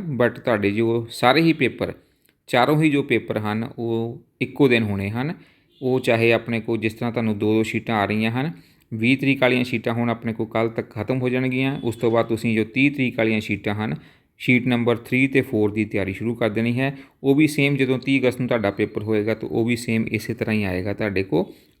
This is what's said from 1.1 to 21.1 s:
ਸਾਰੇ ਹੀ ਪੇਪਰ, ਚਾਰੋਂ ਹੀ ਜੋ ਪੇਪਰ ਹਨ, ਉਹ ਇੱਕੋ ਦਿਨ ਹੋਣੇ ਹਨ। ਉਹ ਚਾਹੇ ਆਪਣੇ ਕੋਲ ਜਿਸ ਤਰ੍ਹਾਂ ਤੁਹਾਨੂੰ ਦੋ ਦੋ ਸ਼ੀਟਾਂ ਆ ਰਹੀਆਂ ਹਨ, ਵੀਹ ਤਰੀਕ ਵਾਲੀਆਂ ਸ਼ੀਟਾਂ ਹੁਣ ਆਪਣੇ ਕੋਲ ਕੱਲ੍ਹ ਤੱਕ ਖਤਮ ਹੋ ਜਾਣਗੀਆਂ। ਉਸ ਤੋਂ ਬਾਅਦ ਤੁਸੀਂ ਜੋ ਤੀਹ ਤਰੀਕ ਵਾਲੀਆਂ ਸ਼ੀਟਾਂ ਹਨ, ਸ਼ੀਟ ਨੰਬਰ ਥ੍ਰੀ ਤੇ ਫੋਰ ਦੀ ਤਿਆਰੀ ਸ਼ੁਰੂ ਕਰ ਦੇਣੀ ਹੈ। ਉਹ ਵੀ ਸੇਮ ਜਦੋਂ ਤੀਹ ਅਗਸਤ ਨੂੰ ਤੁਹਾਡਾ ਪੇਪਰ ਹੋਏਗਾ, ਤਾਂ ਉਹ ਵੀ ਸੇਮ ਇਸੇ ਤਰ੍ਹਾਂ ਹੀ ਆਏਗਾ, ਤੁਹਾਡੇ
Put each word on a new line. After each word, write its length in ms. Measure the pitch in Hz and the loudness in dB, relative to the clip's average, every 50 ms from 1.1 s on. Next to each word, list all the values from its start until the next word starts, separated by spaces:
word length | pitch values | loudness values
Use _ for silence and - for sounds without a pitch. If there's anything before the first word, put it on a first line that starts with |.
ਸਾਰੇ 300 | - - 123 120 131 156 | -4 2 4 4 6 6
ਹੀ 120 | 165 165 151 | 4 4 2
ਪੇਪਰ, 400 | 151 135 110 - - 95 87 - - _ _ _ _ _ _ _ _ _ | 2 0 -2 0 -2 -6 -6 -6 -10 _ _ _ _ _ _ _ _ _
ਚਾਰੋਂ 340 | - - 123 123 131 156 151 | 0 2 2 4 4 4 4
ਹੀ 80 | 160 156 | 4 4
ਜੋ 140 | 143 143 139 | 2 2 0
ਪੇਪਰ 340 | - 123 107 - - 113 | 2 0 0 0 -2 -6
ਹਨ, 320 | 110 107 104 107 110 113 110 - - | -4 -2 -2 -4 -4 -4 -6 -8 -6
ਉਹ 420 | 117 117 113 113 113 117 120 - - _ _ - | -4 -4 -2 -2 -4 -6 -8 -12 -18 _ _ -8
ਇੱਕੋ 260 | 127 123 - - 147 | -8 -4 2 4 4
ਦਿਨ 160 | 131 120 113 113 | 6 6 4 2
ਹੋਣੇ 260 | 104 101 98 98 98 | 2 -2 -2 -2 -4
ਹਨ। 240 | 110 120 131 156 175 - - _ _ _ _ _ _ - | -4 -4 -4 -4 -6 -8 -14 _ _ _ _ _ _ -6
ਉਹ 180 | 139 127 127 131 | -2 0 0 2
ਚਾਹੇ 340 | 123 131 117 113 117 117 117 | 2 2 2 4 6 4 4
ਆਪਣੇ 280 | 110 - 120 117 113 | 2 0 -2 -6 -4
ਕੋਲ 160 | 107 - 117 | -2 -2 -2
ਜਿਸ 160 | 107 107 110 110 | 0 -2 -2 -2
ਤਰ੍ਹਾਂ 180 | - 123 120 | -4 -6 -4
ਤੁਹਾਨੂੰ 280 | 113 123 113 110 107 104 | -2 -2 -2 -2 -2 0
ਦੋ 140 | 110 107 110 | 0 2 2
ਦੋ 100 | 110 110 | 2 0
ਸ਼ੀਟਾਂ 320 | 113 - 110 - - 113 | 0 -2 -6 -4 -2 0
ਆ 100 | 107 101 | 0 0
ਰਹੀਆਂ 260 | 98 107 107 110 110 | 0 0 0 -2 -2
ਹਨ, 200 | 113 127 139 165 170 - - _ _ _ _ - 113 | -2 -2 -4 -6 -6 -10 -16 _ _ _ _ -10 -6
ਵੀਹ 240 | 110 113 123 135 | 0 2 2 2
ਤਰੀਕ 240 | 131 135 135 135 135 | 2 2 0 2 2
ਵਾਲੀਆਂ 220 | 131 123 127 123 123 | 2 2 2 2 0
ਸ਼ੀਟਾਂ 300 | - 127 110 - 123 113 | -2 -4 -4 -2 -2 -2
ਹੁਣ 160 | 117 117 120 | -2 -2 -2
ਆਪਣੇ 240 | 113 117 - 117 110 | -2 -4 -4 -6 -4
ਕੋਲ 140 | - 113 | -4 -6
ਕੱਲ੍ਹ 240 | 110 - 113 113 113 | -4 -2 -2 -2 -2
ਤੱਕ 180 | 117 - 107 - | -2 -6 -8 -8
ਖਤਮ 320 | - 104 104 104 127 131 | -6 -6 -4 -2 -2 -2
ਹੋ 80 | 123 127 | 0 -2
ਜਾਣਗੀਆਂ। 520 | 123 127 131 131 127 127 135 135 139 - | 0 0 -2 -2 -2 -2 -2 -2 -2 -4
ਉਸ 140 | - 120 110 | -4 -6 -4
ਤੋਂ 160 | - 123 117 | 0 0 2
ਬਾਅਦ 140 | 113 117 113 | 2 2 2
ਤੁਸੀਂ 300 | - 117 107 - 120 110 | 0 0 -2 0 0 0
ਜੋ 80 | 110 107 | 0 0
ਤੀਹ 280 | 107 - 127 135 143 | 0 2 2 2 2
ਤਰੀਕ 260 | 139 147 131 120 - | 2 0 -2 -2 0
ਵਾਲੀਆਂ 240 | - 113 110 110 107 | 0 0 0 0 0
ਸ਼ੀਟਾਂ 340 | 107 - 104 98 - 110 104 | -2 -2 -4 -4 -4 -4 -4
ਹਨ, 200 | 107 107 123 147 - - - _ _ _ _ _ | -2 -4 -4 -4 -6 -10 -16 _ _ _ _ _
ਸ਼ੀਟ 300 | - - 135 123 120 113 | -6 0 2 2 4 4
ਨੰਬਰ 280 | 127 123 120 117 120 117 | 2 0 2 2 2 0
ਥ੍ਰੀ 320 | 110 - - 127 127 135 | 0 -2 -2 0 2 2
ਤੇ 140 | 135 135 135 | 2 2 0
ਫੋਰ 300 | 120 - 117 107 104 104 | 0 0 0 0 0 0
ਦੀ 140 | 101 110 107 | 0 -2 -2
ਤਿਆਰੀ 280 | 104 - 104 95 95 95 | -2 -2 -2 -2 -4 -4
ਸ਼ੁਰੂ 220 | - 110 117 120 | -4 -4 -4 -4
ਕਰ 140 | 117 117 110 | -2 -2 -2
ਦੇਣੀ 300 | 101 110 113 120 120 127 | 0 0 0 0 0 0
ਹੈ। 180 | 135 139 139 139 - - _ _ - | -2 -4 -4 -8 -14 -20 _ _ 0
ਉਹ 120 | 135 139 | 2 4
ਵੀ 120 | 143 156 | 4 4
ਸੇਮ 280 | 151 151 - 156 143 143 | 2 4 2 2 2 2
ਜਦੋਂ 240 | 131 135 127 131 123 | 2 2 2 0 0
ਤੀਹ 220 | - 135 135 135 | 0 0 0 2
ਅਗਸਤ 180 | 123 123 117 - | 2 2 0 0
ਨੂੰ 80 | 127 | -2
ਤੁਹਾਡਾ 240 | 117 127 117 101 101 | 0 0 0 0 0
ਪੇਪਰ 320 | - - 107 104 - 110 104 | 0 0 -2 -2 -2 -4 -2
ਹੋਏਗਾ, 300 | 107 110 107 104 113 110 | 0 0 0 0 0 -2
ਤਾਂ 160 | - - - | -4 -4 -2
ਉਹ 160 | - 117 113 | 0 0 0
ਵੀ 100 | 117 120 | 0 0
ਸੇਮ 320 | 117 - - 113 113 117 | -2 -2 -2 0 0 0
ਇਸੇ 260 | - 117 104 - - 113 | 0 -2 -4 -4 -4 -6
ਤਰ੍ਹਾਂ 220 | - - 113 107 | -4 -2 -2 0
ਹੀ 80 | 107 104 | 0 0
ਆਏਗਾ, 300 | 95 90 92 95 104 101 | 0 -2 -2 -2 -4 -4
ਤੁਹਾਡੇ 300 | - 110 104 | -4 -4 -2